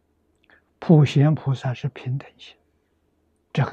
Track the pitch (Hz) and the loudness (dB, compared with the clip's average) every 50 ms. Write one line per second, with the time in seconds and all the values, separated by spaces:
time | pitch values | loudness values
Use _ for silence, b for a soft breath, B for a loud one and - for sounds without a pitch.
0 | _ _ _ _ _ _ _ _ _ b b b b b _ - - - 175 151 | _ _ _ _ _ _ _ _ _ b b b b b _ -6 2 4 6 6
1 | 147 127 - 139 139 151 151 135 - 135 131 120 - 131 123 - - 135 - - | 6 4 2 2 2 2 2 0 -2 -6 -6 -4 -4 -6 -8 -6 -8 -10 -10 -8
2 | - 127 127 139 - - _ - - - - _ _ _ _ _ _ _ _ _ | -8 -8 -8 -8 -8 -12 _ -20 -20 -20 -20 _ _ _ _ _ _ _ _ _
3 | _ _ _ _ _ _ _ _ _ _ - - 135 - | _ _ _ _ _ _ _ _ _ _ -4 -2 -2 -2